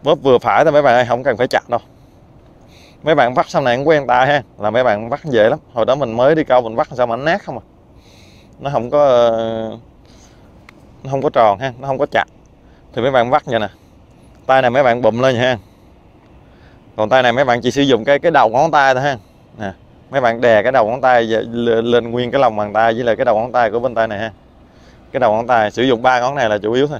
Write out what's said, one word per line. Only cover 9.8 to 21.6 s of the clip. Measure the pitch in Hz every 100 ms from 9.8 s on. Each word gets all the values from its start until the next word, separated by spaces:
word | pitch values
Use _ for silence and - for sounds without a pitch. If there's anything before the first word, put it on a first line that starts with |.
| - _ - - - - - - - - - -
nó | 139
không | 135
có | 143
tròn | 139 113 98
ha, | 131 120
nó | 135
không | 135
có | 147
chặt. | 110 - _ _ _ - - _
Thì | -
mấy | 120
bạn | 131 120
vắt | 143
vậy | - 113
nè. | 104 - _ _ _ _ - - -
Tay | 131
này | 127
mấy | 123
bạn | 131 120
bụm | 123 113
lên | 131
nha | 123
ha. | 123 120 - _ _ _ _ _ _ - - - - - - -
Còn | 107
tay | 131
này | 127
mấy | 117
bạn | 139 120
chỉ | 123
sử | 135
dụng | 143 120
cái, | 110 143
cái | 175
đầu | 151 113
ngón | 117 160
tay | 151 135
thôi | 127
ha. | 143 127 _ _ _ 113
Nè, | 104 92 - - _
mấy | 135
bạn | 123 117
đè | 120 107
cái | 104
đầu | 131 107
ngón | 127
tay | 127 123 113
về, | 110
lên, | 117 117